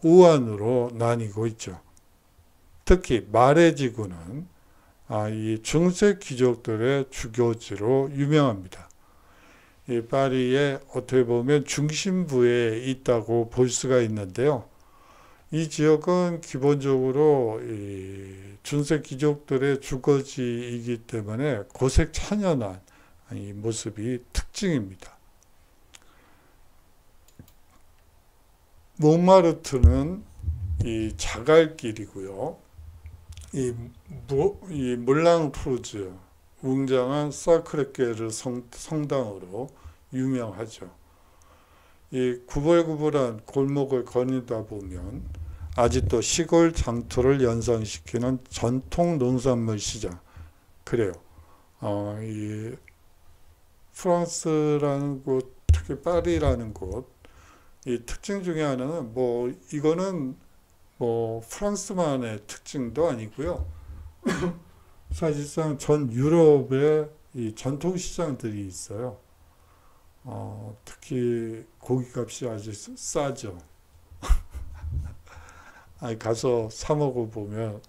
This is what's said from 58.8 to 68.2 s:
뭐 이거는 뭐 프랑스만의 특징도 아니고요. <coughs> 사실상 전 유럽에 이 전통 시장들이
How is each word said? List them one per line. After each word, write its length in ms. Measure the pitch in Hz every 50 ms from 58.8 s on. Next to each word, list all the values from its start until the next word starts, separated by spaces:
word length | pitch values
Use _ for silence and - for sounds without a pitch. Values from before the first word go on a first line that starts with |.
| 127 147 170 165 127 110
뭐 400 | 113 127 127 120 120 120 123 123 - - - -
이거는 640 | 160 147 143 156 165 180 185 196 185 165 135 127 - - - - _ - _ _ _ _ _ _ _
뭐 460 | - 127 117 117 117 117 113 113 113 110
프랑스만의 1000 | - - - 208 202 202 190 - - 196 180 170 147 139 131 120 110 107 104 -
특징도 640 | - - - - - - 143 123 117 110 143 170 165
아니고요. 580 | 131 110 110 107 - 131 147 175 165 - - - - - - - - - - - - _
<coughs> 420 | - - 175 139 175 175 170 - - - - - - - - - - -
사실상 680 | - - 170 156 147 147 143 143 - 165 160 151 143 -
전 340 | - - 151 151 143 120
유럽에 960 | 113 123 135 156 165 170 160 151 147 139 123 120 131 135 147 156 156 156 151 147 - - - _ -
이 200 | 127 117 107 110
전통 420 | - - 131 143 143 156 180 185
시장들이 680 | 175 - - - 180